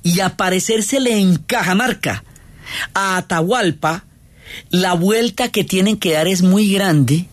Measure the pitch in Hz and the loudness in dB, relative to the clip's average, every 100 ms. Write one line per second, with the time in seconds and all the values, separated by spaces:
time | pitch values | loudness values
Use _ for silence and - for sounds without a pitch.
0 | 175 175 185 185 190 185 180 220 214 269 | 0 0 0 -2 -2 0 0 -2 0 0
1 | 247 214 190 160 - 240 185 185 247 220 | 0 2 2 2 0 -4 0 0 0 -4
2 | - 104 - - - - - - - 190 | -6 -8 -12 -20 -20 -20 -14 -10 -6 -4
3 | 196 185 175 170 170 247 190 151 156 170 | -2 -2 -2 -2 0 0 0 -2 -4 -4
4 | - _ - - - - - 180 185 175 | -10 _ -20 -20 -20 -20 -4 -2 0 0
5 | 185 220 233 - 240 214 185 180 196 208 | 2 2 0 -2 -4 -2 -2 0 0 0
6 | 185 156 170 185 185 196 208 196 196 151 | 0 0 0 2 4 4 2 2 2 2
7 | 123 156 180 | 4 0 -2